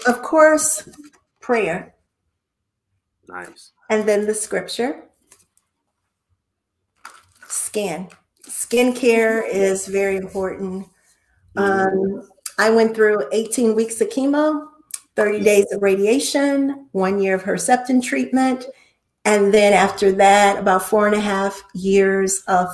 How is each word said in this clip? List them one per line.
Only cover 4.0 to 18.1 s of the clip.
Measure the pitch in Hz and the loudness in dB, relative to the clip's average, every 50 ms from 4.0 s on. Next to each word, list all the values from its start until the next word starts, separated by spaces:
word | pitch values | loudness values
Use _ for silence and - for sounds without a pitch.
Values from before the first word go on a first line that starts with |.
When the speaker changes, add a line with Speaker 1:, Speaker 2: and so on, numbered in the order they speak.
| 208 214 | 0 0
Speaker 1:
then | 208 208 208 214 | 0 0 0 -2
the | 214 | -4
scripture. | - - - - 180 185 - - - 233 277 311 - - _ _ _ _ _ - _ _ _ _ _ _ _ _ _ _ _ _ _ _ _ _ _ _ _ _ _ _ _ _ _ _ _ _ _ _ _ _ _ - - - - _ _ _ _ - - | -6 -6 -6 -6 -8 -6 -8 -8 -6 -6 -6 -6 -10 -14 _ _ _ _ _ -20 _ _ _ _ _ _ _ _ _ _ _ _ _ _ _ _ _ _ _ _ _ _ _ _ _ _ _ _ _ _ _ _ _ -20 -20 -20 -20 _ _ _ _ -18 -12
Skin. | - - - - - 208 202 185 156 170 190 - - _ _ _ _ - - - | -10 -8 -8 -6 -6 -6 -6 -6 -6 -8 -12 -14 -18 _ _ _ _ -18 -14 -12
Skincare | - - - - 233 240 247 254 247 247 269 240 226 226 226 220 220 226 220 220 | -10 -10 -6 -2 0 2 2 2 0 0 0 2 2 2 2 0 0 -2 -4 -4
is | 180 196 196 190 190 190 - 196 | -2 0 0 0 0 -2 -6 -6
very | 196 196 196 196 190 190 | -4 -2 -2 -2 -2 -4
important. | 190 190 - 196 190 185 - - 196 185 185 190 190 - _ _ _ _ _ _ _ _ _ _ _ _ - | -6 -8 -8 -6 -6 -6 -6 -8 -8 -8 -8 -10 -12 -14 _ _ _ _ _ _ _ _ _ _ _ _ -4
Speaker 2:
Mm-hmm. | 202 202 196 190 196 190 190 190 190 190 196 202 - | -2 0 0 2 0 0 0 0 -2 -2 -4 -6 -8
Speaker 1:
Um, | - - _ _ - - - - | -12 -18 _ _ -16 -10 -4 0
I | 208 220 | 2 2
went | 226 226 220 226 220 | 4 4 2 2 2
through | 220 214 214 214 208 202 - | 2 2 2 2 0 -2 -2
eighteen | - 220 220 - - 269 240 220 214 | -2 -4 -2 -2 -2 0 0 0 2
weeks | 220 226 226 - - | 0 -2 -2 -2 -4
of | 220 208 | -4 -2
chemo, | - 269 262 285 285 294 302 311 302 302 - - _ _ _ - - - _ _ - | -2 -2 -2 0 0 0 0 0 0 -2 -6 -12 _ _ _ -16 -16 -16 _ _ -4
thirty | 214 214 208 208 208 | -2 -2 0 0 0
days | 202 214 208 202 202 - | 2 2 4 4 2 2
of | 196 196 | 0 -2
radiation, | 196 196 190 196 196 214 247 285 277 - - 285 277 285 277 277 277 277 277 - - _ | 0 0 2 2 2 2 0 0 0 -2 -2 0 0 0 0 0 0 -2 -4 -6 -10 _
one | - 190 190 185 196 202 | -4 -2 -2 0 0 0
year | 196 190 190 | 0 0 0
of | 185 185 | -2 -2
Herceptin | 202 185 185 - - 247 247 247 - 254 254 247 | -4 -4 -4 0 0 0 0 0 0 0 0 0
treatment, | - | 0